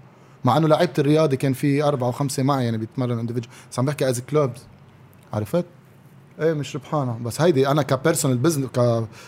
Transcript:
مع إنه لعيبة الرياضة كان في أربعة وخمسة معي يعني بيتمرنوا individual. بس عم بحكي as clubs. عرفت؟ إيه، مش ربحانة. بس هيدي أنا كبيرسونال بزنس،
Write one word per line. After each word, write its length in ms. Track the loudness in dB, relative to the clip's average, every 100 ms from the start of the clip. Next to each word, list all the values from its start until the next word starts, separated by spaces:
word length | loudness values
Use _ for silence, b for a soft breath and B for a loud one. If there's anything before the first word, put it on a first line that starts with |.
| B B B B
مع 120 | 0 2
إنه 120 | 4
لعيبة 240 | 4 2 0
الرياضة 380 | 2 4 2 0
كان 160 | -2
في 300 | 0 0 2
أربعة 260 | 0 0 -2
وخمسة 340 | -2 -4 0
معي 220 | 0 0
يعني 140 | 0 -2
بيتمرنوا 440 | -6 -4 -4 -4 -4
individual. 220 | -6 -8 B B
بس 80 | -4
عم 60 |
بحكي 300 | -2 0 -2
as 20 | -2
clubs. 440 | -2 0 0 -4 -20 -20 -20 -20 -20 -20 -8
عرفت؟ 320 | -6 -2 -4 -4 -14 -20 -20 -20 -20 -20 -4
إيه، 120 | -2
مش 240 | -2 -6 -10
ربحانة. 420 | -4 -4 -2 -4
بس 220 | -6 0
هيدي 280 | 2 4 4
أنا 140 | 2
كبيرسونال 560 | 2 0 0 0 0 2
بزنس، 300 | 0 0 -2 0 2 2 -4 B